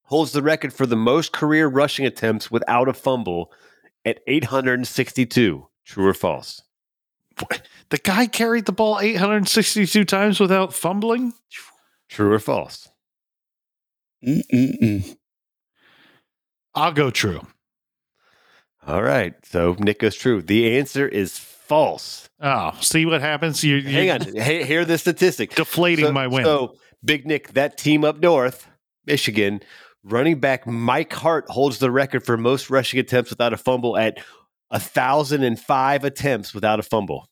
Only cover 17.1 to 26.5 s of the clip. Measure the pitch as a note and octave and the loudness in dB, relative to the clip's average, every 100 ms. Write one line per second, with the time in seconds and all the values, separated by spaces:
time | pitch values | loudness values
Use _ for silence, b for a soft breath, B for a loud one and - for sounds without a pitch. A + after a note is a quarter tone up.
17.1 | - G#2+ D#2 - _ _ _ _ _ _ | 0 -2 -4 -10 _ _ _ _ _ _
18.1 | _ _ _ _ _ _ _ C#2 F2 A#2+ | _ _ _ _ _ _ _ -6 -2 0
19.1 | C#3 F2+ - - F2 E2+ F2+ G2+ G#2 A2 | 0 -2 -8 -6 0 0 2 0 2 0
20.1 | - B2+ G#2+ D#2+ G#2+ A#2 B2 C#3+ C3+ C#3 | 0 0 0 2 2 2 0 -2 -4 -2
21.1 | G2+ F#2 - - - - D3+ B2+ D2+ - | -2 -4 -8 -18 -20 0 2 2 -2 -12
22.1 | - - _ C#3+ B2 E2 - - D#3+ D#3+ | -16 -20 _ -4 -2 -4 -4 -2 0 0
23.1 | D#3+ D3 D3 E3 D3 D3+ C#3 C#3 C#3 F#3 | 0 -2 -2 -4 -2 0 0 0 0 0
24.1 | C3+ D3+ G#2 A#2+ E3 C3+ D#3+ E3 E3 - | 0 -4 -4 -2 -2 0 0 0 0 0
25.1 | E3 F#3 - A2 - D#3+ - F3 E3 D3+ | 2 2 2 -4 -2 -2 0 2 2 2
26.1 | C3+ C3 C3 C#3 | 0 0 0 2